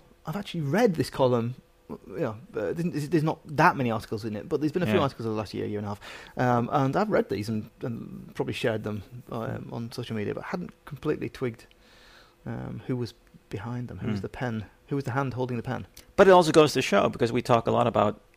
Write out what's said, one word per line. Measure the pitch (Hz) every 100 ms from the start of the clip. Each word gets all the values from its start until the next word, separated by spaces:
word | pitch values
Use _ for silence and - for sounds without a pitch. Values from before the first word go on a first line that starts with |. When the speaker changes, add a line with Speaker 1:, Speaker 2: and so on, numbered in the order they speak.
| _ _ -
Speaker 1:
I've | 185
actually | - 170
read | 139 180 247
this | 156 127
column. | - 131 120 117 127 _ _ - - -
You | 98
know, | 135 110 - 113
uh, | 90
there's, | 165 170 147 143
there's | 160
not | 156 - - 147
that | 170 143
many | 123
articles | 110 - 110
in | 110
it, | 104 -
but | 139
there's | 151
been | 180
a | 180
few |
Speaker 2:
Yeah. | 196
Speaker 1:
articles | 139 - 113
over |
the | 107
last | 101
year, | 104 104
year | 104
and | 104
a |
half, | 104 - - - -
um, | 127 120 120
and | 147 135 170
I've | 214
read | 185 233
these | 104 104
and, | 110 107 -
and | 139 117 - - -
probably | - 110
shared | 107 123 110
them, | 107 104 - 123 -
um, | 120 117 113 -
Speaker 2:
Hmm. |
Speaker 1:
on | 127 117
social | - 120 110
media, | 104
but | 110
hadn't | - 180 170 - -
completely | 135 151 151 120
twigged, | - 127 113 - _ - - - - - _ -
um, | 120 127 120 -
who | 123
was | 117 - _ - -
behind | 110 107 123 120
them, | 101
who | 113
was | 104
Speaker 2:
Hmm. |
Speaker 1:
the | -
pen, | - 123 110 98 _ -
who | 143
was |
the | 135
hand | 123 135
holding | 117 127 120
the |
pen. | 131 113 - - - -
Speaker 2:
But | 190
it |
also | 180 160
goes | 156 151
to | 131
show, | - 202 185
because | - 117
we | 123
talk | 113 117 113
a |
lot | 113 120
about | 107 104 - _